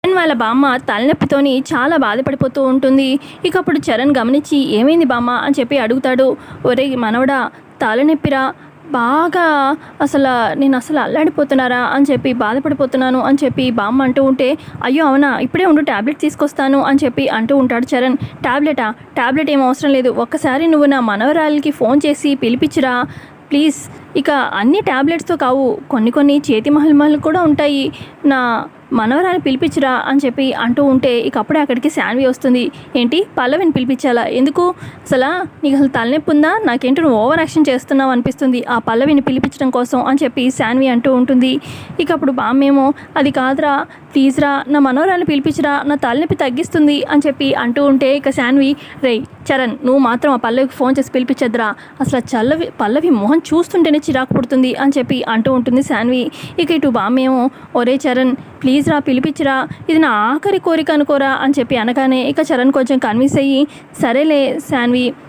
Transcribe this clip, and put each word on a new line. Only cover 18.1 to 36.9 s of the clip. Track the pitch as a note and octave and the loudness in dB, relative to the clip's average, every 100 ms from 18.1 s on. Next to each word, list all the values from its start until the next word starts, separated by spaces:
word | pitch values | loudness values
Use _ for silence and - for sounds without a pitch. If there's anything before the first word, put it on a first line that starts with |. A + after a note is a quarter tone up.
| B3 | -2
"టాబ్లెటా? | - - C4+ C4 D4 C#4 A3 | -4 -6 -4 0 0 0 -4
టాబ్లెట్ | A3 - - B3 C#4 D4+ | -6 -10 -4 -2 0 0
ఏం | C#4+ | 2
అవసరం | B3+ C4 D4+ | 2 0 0
లేదు, | C4+ B3 | 2 2
ఒక్కసారి | G#3+ A#3 D#4 D4 C4 E4 | 0 -4 -2 -2 0 2
నువ్వు | D#4 C#4+ | 4 4
నా | C4+ | 2
మనవరాలికి | A#3 G3+ B3 D#4+ D#4 D4 D4+ | 0 0 0 2 0 0 -2
ఫోన్ | C#4+ A3+ C#4+ D4 | -2 2 2 2
చేసి | D4 C#4+ | 0 0
పిలిపించురా | C4+ A#3 B3 D#4 D#4+ C4 B3 D3+ - - - - | 0 0 0 0 0 0 -2 -4 -8 -20 -20 -4
ప్లీజ్. | C#4+ D#4 - - - - E4+ | 0 2 0 -12 -20 -8 -4
ఇక | C#4 | 0
అన్ని | C#4+ - G3 A3 F#4 | 0 -2 0 2 2
టాబ్లెట్స్తో | F#4+ C4 C#4+ E4+ E4 E4 | 0 0 0 -2 -4 -2
కావు, | C4 C4 C4 - - | 0 0 0 -2 -4
కొన్ని | B3 A3 | -2 0
కొన్ని | D4 C#4+ C#4+ C#4+ | 2 2 2 0
చేతి | A3 A3+ | -2 2
మహిమలు | D4 D#4 C#4+ D4 D4 | 2 4 4 4 2
కూడా | D#4 E4+ | 0 0
ఉంటాయి, | E4 C#4 D4 C#4 C4+ - - - D4 | 2 2 0 0 -4 -8 -20 -2 0
నా | C4+ B3 A3+ - - - | 2 0 -2 -6 -16 -6
మనవరాలు | A#3 G#3+ C#4 F#4 F4+ | -2 0 0 0 0
పిలిపించురా" | C#4+ C4 E4 D4+ C4+ | -2 -2 -2 0 0
అని | B3+ - C4+ C#4 | -2 0 0 0
చెప్పి | B3 C4 | -2 -2
అంటూ | - A#3 C4+ | -2 -2 2
ఉంటే, | C#4+ C4 C4+ A#3+ | 2 4 2 0
ఇక | C4+ - | -2 -4
అప్పుడే | C4+ D#4 | -2 0
అక్కడికి | C#4+ B3 D4 | 0 0 -2
శాన్వి | D#4+ F#3+ A#3+ C4 | -2 -2 0 0
వస్తుంది. | B3+ C4 B3 A#3 - - C4 | 0 0 2 0 -8 -6 -2
"ఏంటి, | A#3+ D#4 G#4 - | 0 0 -2 -2
పల్లవిని | B3+ D4+ F4+ | -2 0 0
పిలిపించాలా? | C#4 B3+ B3+ C#4 A#3+ | 0 -2 -2 0 0
ఎందుకు? | - B3 C#4 D#4 F4+ F4 - - | 0 0 0 2 -2 -2 -14 -18
అసలు | - C4+ C4 F4+ - - | -2 0 0 -2 -6 -4
నీకు | D4 C4+ | 0 2
అసలు | C#4 | 2
తలనొప్పి | C4 A3+ D4+ D4+ | 0 -2 -2 2
ఉందా? | D4 D#4 G#4 G4 | 2 2 2 0
నాకేంటి | A#3+ B3+ | -2 0